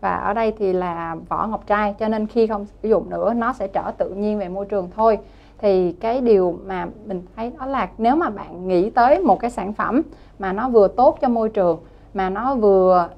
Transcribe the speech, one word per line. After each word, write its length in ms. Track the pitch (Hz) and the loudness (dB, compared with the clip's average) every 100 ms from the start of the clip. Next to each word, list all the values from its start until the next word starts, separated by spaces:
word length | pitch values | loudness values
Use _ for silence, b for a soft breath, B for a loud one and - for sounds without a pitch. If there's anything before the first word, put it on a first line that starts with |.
Và 140 | 196 | -4
ở 200 | 180 - | -4 -4
đây 180 | 208 226 220 | -2 -2 -2
thì 140 | 202 | -2
là 440 | 185 180 170 165 165 170 | -2 -4 -6 -8 -10 -8
vỏ 180 | 160 196 | -6 -4
ngọc 200 | 214 - | -6 -2
trai, 280 | 208 208 202 | -2 -2 -4
cho 100 | 220 | -4
nên 180 | 220 214 | -2 -4
khi 200 | 240 220 | 0 0
không 200 | 214 202 - | -2 -8 -10
sử 60 | 214 | 0
dụng 220 | 208 175 | 0 0
nữa 240 | 175 180 | -4 -2
nó 180 | 240 233 | -2 -4
sẽ 160 | 247 196 | -4 -4
trở 240 | 180 185 208 | -4 -6 -4
tự 120 | 175 | -6
nhiên 280 | 185 208 214 | -2 -4 -2
về 100 | 185 | -4
môi 180 | 185 196 | -8 -4
trường 220 | 208 180 180 | -4 -4 0
thôi. 220 | 226 214 220 B B - | 2 2 -4 B B -4
Thì 340 | 214 190 180 | 2 2 2
cái 280 | 170 226 247 | -2 -4 -2
điều 380 | 247 208 180 175 | 4 4 4 -2
mà 220 | 190 185 175 - - | -8 -8 -8 -12 -10
mình 160 | 185 180 - | -10 -10 -12
thấy 160 | 233 240 | -12 -10
đó 80 | 269 | -6
là 220 | 269 185 - | -4 -4 -2
nếu 180 | 226 285 | 2 2
mà 140 | 330 | 0
bạn 380 | 202 151 170 185 | -6 -14 -12 -2
nghĩ 220 | 185 196 | 0 2
tới 280 | 226 240 320 | 4 4 4
một 220 | 349 190 | 4 2
cái 100 | 240 | 0
sản 220 | 233 190 | -6 -8
phẩm 300 | 214 160 226 320 B B - | -4 -2 0 -2 B B -10
mà 140 | 196 | -6
nó 160 | 190 247 | -4 2
vừa 200 | 233 190 | 4 4
tốt 300 | 190 262 320 | 6 2 4
cho 80 | 269 | -2
môi 200 | 233 220 | 0 -2
trường, 300 | 220 180 165 B B B | 0 0 0 B B B
mà 160 | 202 190 | -4 -4
nó 240 | 196 247 | -2 -2
vừa 540 | 269 214 196 185 185 170 | 2 4 4 6 4 2